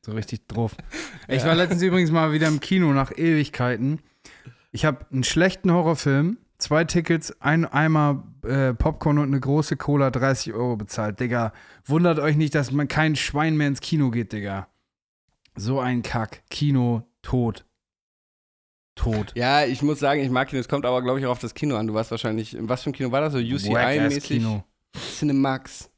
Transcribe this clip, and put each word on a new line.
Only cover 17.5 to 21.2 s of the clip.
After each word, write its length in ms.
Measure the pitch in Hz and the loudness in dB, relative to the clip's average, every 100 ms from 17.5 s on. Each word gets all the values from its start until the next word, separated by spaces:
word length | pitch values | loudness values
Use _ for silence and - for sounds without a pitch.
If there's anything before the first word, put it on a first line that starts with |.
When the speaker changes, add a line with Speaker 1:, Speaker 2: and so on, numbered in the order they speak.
| 104 _ _ _ _ _ _ _ _ _ _ _ _ _ - | -4 _ _ _ _ _ _ _ _ _ _ _ _ _ -4
Speaker 1:
Tot. 380 | 120 107 101 117 | -2 -2 -4 -2
Speaker 2:
Ja, 300 | 123 143 143 | 2 4 2
ich 180 | 127 | 0
muss 160 | 143 151 | 0 0
sagen, 220 | 139 147 | 0 0
ich 100 | 135 | 0
mag 160 | 127 135 | 0 0
Kino. 100 | 135 | -4
Es 60 | 123 | -2
kommt 200 | 147 123 | -2 0
aber, 160 | 127 | 0
glaub 160 | 127 | 0
ich, 80 | 131 | -2